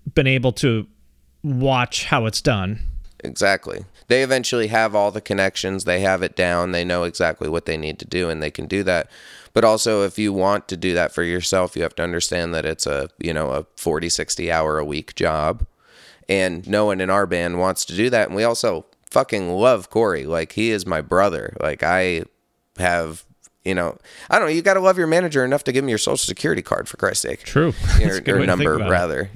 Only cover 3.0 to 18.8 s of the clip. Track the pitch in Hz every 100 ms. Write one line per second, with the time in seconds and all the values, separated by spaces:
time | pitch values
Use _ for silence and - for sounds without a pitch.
3 | - - - - 98 95 - 50 95 -
4 | - 123 131 131 120 120 107 113 110 104
5 | 101 104 - 98 95 - 98 95 95 90
6 | 95 92 90 - 90 87 90 87 87 87
7 | 87 - 85 76 78 82 - 80 78 76
8 | - 90 87 80 76 78 78 95 92 87
9 | - - - - - - 113 110 120 107
10 | 98 98 104 98 95 101 - 90 90 87
11 | 82 - 85 90 85 95 90 - 82 -
12 | 87 85 - 87 85 82 76 78 - 71
13 | 73 - 82 78 73 69 80 - 87 78
14 | 85 - 82 - 85 80 78 78 76 73
15 | - - 87 78 76 110 - _ _ -
16 | - - - 95 92 85 92 104 104 95
17 | 92 98 95 87 87 87 92 92 - 87
18 | 123 120 104 95 117 117 117 85